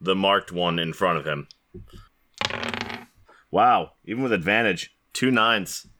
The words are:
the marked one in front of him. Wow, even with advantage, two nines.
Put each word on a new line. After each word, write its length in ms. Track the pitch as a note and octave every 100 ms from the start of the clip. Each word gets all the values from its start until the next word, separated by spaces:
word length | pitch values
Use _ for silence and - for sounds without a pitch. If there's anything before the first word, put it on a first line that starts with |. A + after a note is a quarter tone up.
the 140 | F2+ F#2+
marked 360 | G2 G2 -
one 280 | F2 F2 E2+
in 120 | E2
front 240 | - F#2 E2
of 80 | D2+
him. 220 | C#2+ C#2+ _ _ F#2+ - - - _ _ - - - - - - - - _ _ _ _
Wow, 400 | F#2+ B2 G#2 D#2+ _
even 200 | - A#2
with 100 | C3
advantage, 600 | G2+ E2+ G#2+ A2 F2 - _ _
two 160 | - B2+
nines. 540 | A#2+ A2+ A2 F2+ - -